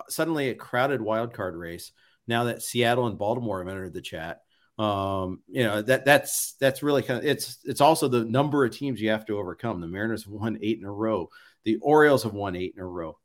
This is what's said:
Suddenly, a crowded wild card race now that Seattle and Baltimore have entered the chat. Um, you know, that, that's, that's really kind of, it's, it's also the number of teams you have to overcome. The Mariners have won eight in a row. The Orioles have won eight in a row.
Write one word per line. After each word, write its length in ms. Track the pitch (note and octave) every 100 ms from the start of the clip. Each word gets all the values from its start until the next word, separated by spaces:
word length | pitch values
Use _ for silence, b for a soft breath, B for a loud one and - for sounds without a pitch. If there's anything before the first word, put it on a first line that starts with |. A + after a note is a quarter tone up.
| -
Suddenly, 400 | - D#3+ D#3 C3+
a 60 | G#2+
crowded 460 | - B2 C3+ C3
wild 320 | G#2 A2 A#2
card 220 | A2+ F#2+ E2+
race 360 | E2+ E2+ - - b b -
now 180 | A#2 A#2
that 160 | A2+
Seattle 460 | - A#2+ A#2 A#2+ A#2+
and 100 | F#2+
Baltimore 420 | G2+ B2 A#2 F#2+
have 100 | F2+
entered 240 | F#2+ F#2
the 80 | F2+
chat. 400 | - - E2+ - _ _ _ -
Um, 640 | G#2+ G2+ G2 F#2+ F#2 F#2 -
you 160 | C3+
know, 180 | A2+ G#2+
that, 220 | G#2+ C3
that's, 520 | A#2+ C#3+ C#3+ - - -
that's 240 | - -
really 200 | D3 C#3
kind 160 | - B2
of, 60 | D3
it's, 340 | C3+ - -
it's 180 | - A#2+
also 260 | C#3+ D#3+ C#3
the 180 | B2 A2+
number 400 | B2 D3 C#3+ B2
of 100 | -
teams 240 | C#3+ G#2+
you 120 | G#2+
have 140 | G#2+ G#2+
to 100 | G#2
overcome. 420 | F#2 E2+ A#2+ F#2
The 80 | E2
Mariners 360 | F#2 A2+ G#2+ G2+
have 80 |
won 240 | G#2 A2+ G#2+
eight 180 | G#2+ A2
in 60 | G2
a 60 |
row. 380 | G2+ A2 G#2 D#2+ B B B
The 140 | A2 A2
Orioles 460 | C#3+ D3+ D3+ C3
have 100 | A#2+
won 220 | G2+ G2+ F2+
eight 180 | F#2 -
in 60 |
a 40 | F#2
row. 320 | F2+ D#2+ D#2